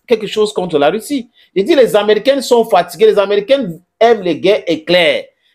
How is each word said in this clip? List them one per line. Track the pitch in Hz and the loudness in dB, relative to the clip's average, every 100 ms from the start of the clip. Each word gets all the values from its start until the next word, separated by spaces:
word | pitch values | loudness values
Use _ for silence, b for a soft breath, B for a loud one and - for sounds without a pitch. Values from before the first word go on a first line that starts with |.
| - | -4
quelque | 226 196 | -4 -2
chose | 214 208 | -4 -2
contre | - 180 156 | -4 -4 0
la | 143 | 0
Russie. | 214 - 285 - b b 180 | -2 -6 -8 -8 b b -4
Ils | |
disent | 208 302 | 0 2
les | 226 208 | 2 2
Américains | 208 208 208 277 | 2 0 0 -2
sont | - 240 226 | 0 0 2
fatigués. | 185 170 160 220 | 0 0 0 2
Les | 196 | 2
Américains | 196 202 202 277 202 160 _ - | 0 0 0 -2 -2 -10 _ 0
aiment | 233 220 | 2 2
les | 175 139 | -2 -2
guerres | 175 208 - | 0 0 -2
éclairs. | 156 - 175 156 113 - _ _ | -6 0 0 2 -2 -6 _ _